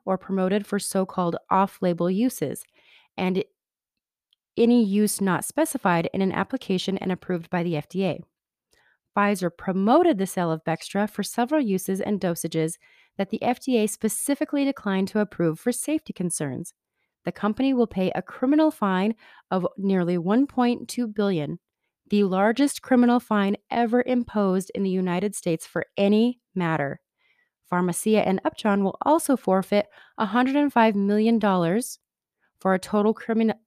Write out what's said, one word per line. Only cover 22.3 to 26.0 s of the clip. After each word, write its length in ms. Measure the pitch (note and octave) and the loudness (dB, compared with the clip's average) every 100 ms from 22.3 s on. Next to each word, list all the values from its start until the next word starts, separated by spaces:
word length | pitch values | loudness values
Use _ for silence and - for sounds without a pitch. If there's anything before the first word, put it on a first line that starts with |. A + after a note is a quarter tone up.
| F#3 G#3 A#3+ C#4+ - | 2 2 2 0 0
criminal 360 | - B3 A#3+ A#3+ | 0 4 4 2
fine 380 | - G#3+ G3 G#3 - | 2 0 0 -2 -4
ever 320 | A#3 A#3 B3 A#3+ | -2 0 2 0
imposed 680 | B3+ A#3 G#3+ G3 F#3 F#3 - | -2 -2 -2 0 0 -2 -4
in 80 | |
the 60 | F#3+ | -2
United 420 | F#3 F#3 F3 G3+ | 0 0 -2 -4
States 320 | - - E3 - | -4 -4 -4 -4
for 220 | - - | -8 -6
any 420 | - | 0